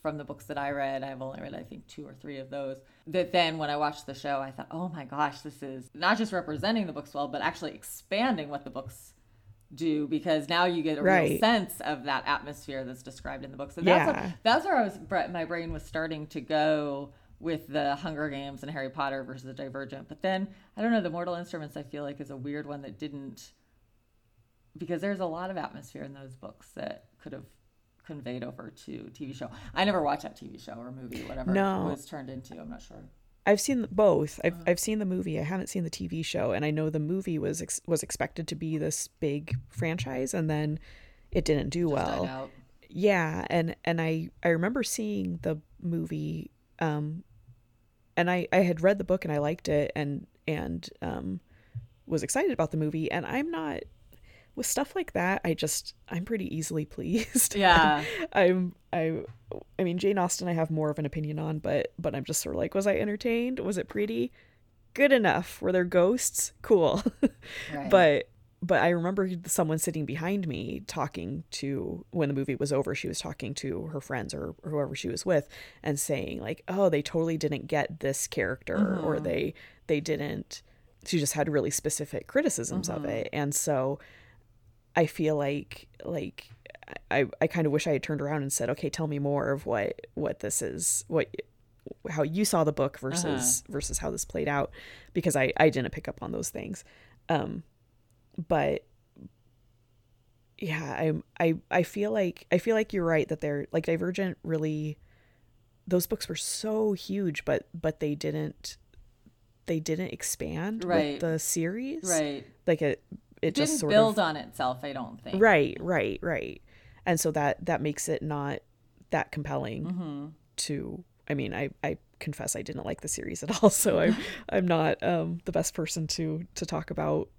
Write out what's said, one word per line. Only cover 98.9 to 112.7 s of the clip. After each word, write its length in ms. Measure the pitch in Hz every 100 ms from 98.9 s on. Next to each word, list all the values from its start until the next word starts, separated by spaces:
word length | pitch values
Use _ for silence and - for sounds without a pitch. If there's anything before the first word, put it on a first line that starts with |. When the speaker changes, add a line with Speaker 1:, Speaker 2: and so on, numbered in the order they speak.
| _ _ - - _ _ _ _ _ _ _ _ _ _ _ _ -
Speaker 2:
yeah, 380 | 175 156 143 -
I'm, 260 | 160 156 - -
I, 180 | 165 160 -
I 120 | 180
feel 280 | 170 202 208
like, 360 | 220 180 - -
I 80 | 175
feel 160 | 226
like 180 | 220 220
you're 120 | 196
right 240 | 165 156 -
that 120 | 156
they're, 260 | 151 143 -
like, 140 | 165 170
Divergent 520 | 165 175 180 190 -
really, 560 | 165 160 156 151 151 147 - - _ _ _ _ _ _ -
those 200 | 180 -
books 220 | 226 -
were 60 | 160
so 580 | - - 214 220 214
huge, 500 | 190 - 202 185 147
but, 240 | - - - 170
but 220 | 160 -
they 160 | 151 147
didn't, 600 | 151 151 151 - - - _ - - _ - _ _ _ -
they 120 | 160
didn't 300 | 156 160 185
expand 720 | - - - 156 156 190 226
Speaker 1:
Right. 280 | 180 165 147
Speaker 2:
with 60 | 139
the 180 | 165 160
series. 640 | - 170 165 214 269 320
Speaker 1:
Right. 400 | 185 160 147 139 - -
Speaker 2:
Like, 160 | -